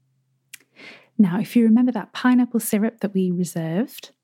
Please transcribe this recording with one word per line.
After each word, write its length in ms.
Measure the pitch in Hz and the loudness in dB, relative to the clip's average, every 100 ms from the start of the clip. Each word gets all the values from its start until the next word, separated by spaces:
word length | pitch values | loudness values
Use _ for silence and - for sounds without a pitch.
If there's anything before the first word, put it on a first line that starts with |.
| _ _ _ _ _ - _ _ - - _ - | _ _ _ _ _ -20 _ _ -20 -20 _ 0
Now, 220 | 196 185 | 0 0
if 160 | - 240 | -2 2
you 80 | |
remember 300 | 226 226 254 | 4 4 2
that 180 | 240 - | -2 -8
pineapple 480 | - 254 247 247 226 | -2 2 2 2 -2
syrup 400 | - 208 226 - | -2 -2 -2 -4
that 140 | 196 | -4
we 180 | 190 185 | -2 -2
reserved, 800 | 175 175 170 160 170 285 - - _ | -2 -4 -6 -4 -4 -4 -8 -20 _